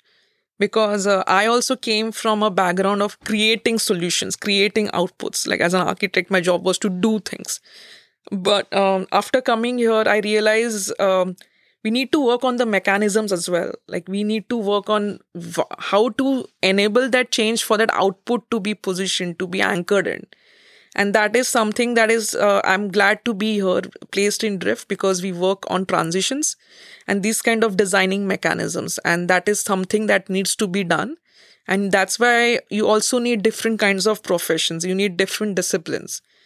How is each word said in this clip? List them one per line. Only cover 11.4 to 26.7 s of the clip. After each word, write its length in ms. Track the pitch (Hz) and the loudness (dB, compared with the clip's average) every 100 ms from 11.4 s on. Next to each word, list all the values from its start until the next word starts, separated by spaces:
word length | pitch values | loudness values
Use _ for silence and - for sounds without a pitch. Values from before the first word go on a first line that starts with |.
| - _ _ _ | -16 _ _ _
we 80 | 220 | -2
need 200 | 240 262 | -2 0
to 120 | 320 | 2
work 180 | 254 240 | 2 2
on 140 | 254 240 | 0 0
the 80 | |
mechanisms 680 | 233 196 196 196 214 202 214 | 0 0 2 2 2 0 0
as 200 | 180 175 | -2 -2
well. 220 | 175 - - - | -2 -2 -8 -8
Like, 220 | 175 170 | -8 -6
we 160 | 196 | -4
need 240 | 208 220 190 | -2 -2 -2
to 80 | 240 | -4
work 320 | 202 208 196 | 0 -2 0
on 300 | 214 208 - - | 0 -2 -6 -12
v-, 280 | 175 170 170 - - | -14 -6 -4 -4 -6
how 300 | - 202 240 | 0 2 2
to 380 | - 269 262 - _ | 2 0 0 -4 _
enable 480 | 190 196 208 208 254 | 0 2 2 2 2
that 200 | 247 254 | 2 2
change 320 | - 220 226 | 0 0 0
for 140 | - 208 | 0 2
that 160 | 226 | 2
output 580 | - 190 180 - 240 - | 2 0 0 -2 -4 -2
to 100 | 233 | -4
be 120 | 202 | -2
positioned, 640 | 208 - 180 190 - 180 170 | -4 -4 -4 -4 -4 -4 -6
to 60 | 185 | -6
be 140 | 190 | -2
anchored 460 | 196 180 175 202 170 | -2 -2 0 0 0
in. 180 | - - _ _ _ _ - _ - | -6 -10 _ _ _ _ -20 _ -4
And 180 | 202 | 0
that 220 | 208 214 226 | 2 2 2
is 120 | 247 | 2
something 440 | 247 214 214 240 | 2 0 0 0
that 160 | 233 220 | 2 4
is, 240 | 226 214 | 2 0
uh, 280 | - 208 196 | 0 2 2
I'm 240 | - 190 208 | 2 0 0
glad 320 | 185 196 208 - | 2 2 2 -2
to 80 | |
be 260 | 202 220 208 | -2 -2 0
here, 220 | 190 185 196 - - | 0 0 -4 -12 -8
placed 320 | - 202 208 | -2 0 0
in 160 | 220 196 | -2 -2
Drift, 300 | 190 226 - | -2 -4 -4
because 340 | 196 190 185 | -2 0 0
we 100 | 190 | -2
work 380 | 175 185 196 - | -2 0 -2 -2
on 140 | 185 | -4
transitions 720 | 190 170 165 175 190 269 311 - _ | 0 -2 0 -2 -2 -2 -4 -6 _